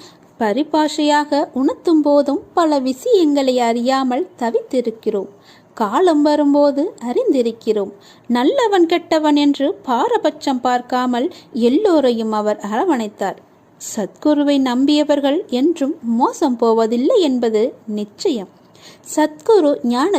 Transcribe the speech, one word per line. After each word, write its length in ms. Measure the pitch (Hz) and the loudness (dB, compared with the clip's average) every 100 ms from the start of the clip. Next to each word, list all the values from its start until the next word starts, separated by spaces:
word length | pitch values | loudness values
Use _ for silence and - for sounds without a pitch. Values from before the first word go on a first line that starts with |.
| - - - _ | -6 -20 -20 _
பரிபாஷையாக 1000 | 220 214 302 311 302 302 294 294 294 285 320 | -2 -2 -2 0 0 0 0 0 0 -2 -2
உணர்த்தும் 480 | 254 269 508 - 320 | -2 -2 -2 0 2
போதும் 400 | 294 285 285 302 - | 4 2 2 -4 -4
பல 260 | - 330 285 | -2 0 0
விஷயங்களை 760 | 254 262 494 427 311 285 269 247 | -2 -6 0 2 2 2 0 0
அறியாமல் 680 | 233 233 240 269 262 247 370 - | 0 0 0 0 0 -2 -6 -6
தவித்திருக்கிறோம். 960 | 226 453 466 254 240 220 220 202 190 - - - _ - | -4 -4 -2 -4 -4 -6 -6 -6 -8 -14 -20 -20 _ -6
காலம் 440 | 208 247 370 302 | -2 0 2 2
வரும்போது 600 | 294 294 285 285 285 277 349 - | 2 2 2 4 2 0 -4 -6
அறிந்திருக்கிறோம். 880 | 233 294 508 277 233 226 - 214 202 - - - - | -6 -2 0 0 0 -4 -4 -2 -4 -10 -20 -20 -4
நல்லவன் 560 | 240 277 554 453 392 339 | 0 2 2 2 2 2
கெட்டவன் 520 | 349 349 320 302 294 | 0 0 0 2 2
என்று 280 | 294 285 277 - | 2 2 -2 -4
பாரபட்சம் 800 | - 240 415 466 311 302 294 254 | -4 -2 0 0 -2 -4 -4 -2
பார்க்காமல் 680 | 254 247 254 247 254 240 311 - - - | -2 -2 -2 -4 -2 -2 -4 -6 -12 -2
எல்லோரையும் 720 | 233 285 427 320 262 226 220 | 0 2 2 4 2 0 -2
அவர் 260 | 214 208 208 | -2 -2 -4
அரவணைத்தார். 760 | 202 214 370 262 214 - 196 - - _ _ _ | -4 -4 -2 -2 -4 -6 -8 -8 -16 _ _ _
சத்குருவை 760 | - - 190 - 302 294 285 285 | -12 -8 -8 -4 0 2 2 2
நம்பியவர்கள் 800 | 262 247 277 294 294 285 277 302 - | 0 0 2 2 2 0 0 -2 -2
என்றும் 420 | 247 302 330 269 349 233 | 0 0 0 -4 -4 -4
மோசம் 440 | 233 294 523 302 240 | 0 -2 0 -2 0
போவதில்லை 600 | 233 226 226 240 285 508 | 2 2 0 0 2 2
என்பது 420 | 311 254 233 220 247 - - | 2 0 0 0 -2 -4 -10
நிச்சயம். 600 | 208 208 - 403 240 180 _ _ - - - - | -8 -8 -6 -4 -4 -8 _ _ -20 -20 -20 -8
சத்குரு 640 | - 302 311 - 427 294 294 | -2 -2 -2 2 4 4 0
ஞான 300 | 240 240 320 | -2 0 0